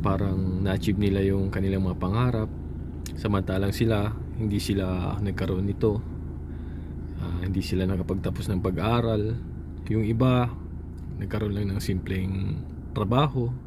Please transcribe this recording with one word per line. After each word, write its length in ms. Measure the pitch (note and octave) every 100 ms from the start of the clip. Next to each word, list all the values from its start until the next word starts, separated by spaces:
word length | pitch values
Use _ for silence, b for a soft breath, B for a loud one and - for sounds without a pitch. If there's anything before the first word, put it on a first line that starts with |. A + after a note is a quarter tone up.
| G2+
parang 560 | F#2+ G2 F#2+ F#2+ F#2
na-achieve 400 | G2 F#2+ - G2
nila 160 | G2+ G2 G2
yung 240 | G2 G2
kanilang 320 | F#2+ F#2+ F#2+
mga 160 | F#2 F2+
pangarap, 480 | F#2 G#2+ B2 A#2+ A2 - - - - - - -
samantalang 560 | G2 G2+ F#2+ F#2+ G2
sila, 400 | - A2+ G#2+ G#2 - - -
hindi 240 | G#2+ G2+
sila 560 | - G2 F#2 F#2 F2+ F#2+
nagkaroon 480 | G2 F2+ - F#2 G2
nito. 320 | G2 A2+ G#2 - - - - - B B B B B - -
Ah, 240 | F2 F2
hindi 160 | F#2+ F#2+
sila 320 | F#2 F#2 F#2
nakapagtapos 560 | F#2+ F2 F#2+ F2+ - G#2+
ng 140 | F#2
pag-aaral. 720 | G2 E2+ A2 A#2+ A#2 G#2+ G#2+ A#2 - - - - -
Yung 160 | A2 G#2+
iba, 400 | A2+ B2+ B2 B2 - - - - - - -
nagkaroon 400 | G2 G#2+ G#2+ G2+
lang 160 | G2+
ng 80 | G2
simpleng 720 | - F#2 - F#2+ F#2 F#2+ G2 D#2 - - -
trabaho. 560 | - G2+ B2 D3 B2+ A#2+ B2+